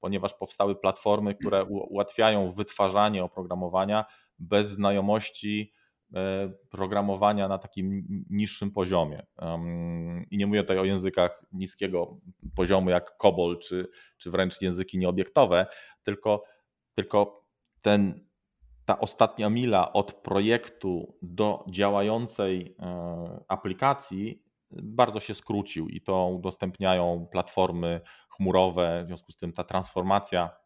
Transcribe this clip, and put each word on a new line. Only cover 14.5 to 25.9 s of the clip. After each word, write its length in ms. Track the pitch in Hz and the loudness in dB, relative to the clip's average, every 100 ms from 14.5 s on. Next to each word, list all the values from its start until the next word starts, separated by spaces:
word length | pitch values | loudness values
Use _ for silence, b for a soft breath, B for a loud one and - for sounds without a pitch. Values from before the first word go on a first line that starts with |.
| - | 0
języki 360 | 95 90 92 95 | -4 -2 -4 -2
nieobiektowe, 680 | 90 92 92 - 123 87 107 B B B | 0 0 0 4 6 4 2 B B B
tylko, 420 | - 101 110 104 B B B _ _ | -8 -4 0 0 B B B _ _
tylko 520 | - 101 104 101 - _ _ _ _ | -6 0 2 2 -2 _ _ _ _
ten, 440 | - 104 98 - _ _ _ _ _ - | 2 4 4 -2 _ _ _ _ _ -20
ta 140 | - - | -2 0
ostatnia 520 | - - 113 - 104 | 0 4 2 4 0
mila 420 | 113 123 101 87 | 2 2 4 4
od 200 | 95 101 | 2 -2
projektu 1040 | - - 98 104 117 - - 98 90 - - | -6 -2 0 4 2 0 -8 -4 -4 -6 -14
do 420 | 87 87 107 101 - | -14 0 0 0 -6
działającej, 1040 | 90 101 101 104 113 120 - 101 92 90 - | 0 2 2 2 0 -4 -4 -2 -2 -6 -12
e, 680 | 90 90 87 85 85 87 - | -10 -8 -8 -8 -10 -14 -6
aplikacji 920 | 95 - 95 135 139 - 95 104 - _ _ _ | -6 -4 0 0 0 -4 -8 -8 -10 _ _ _
bardzo 500 | - 107 113 120 104 | -16 -12 2 2 2
się 140 | - | -8
skrócił 540 | 107 - 104 98 87 | -12 -6 -4 -4 -6
i 120 | 80 | -8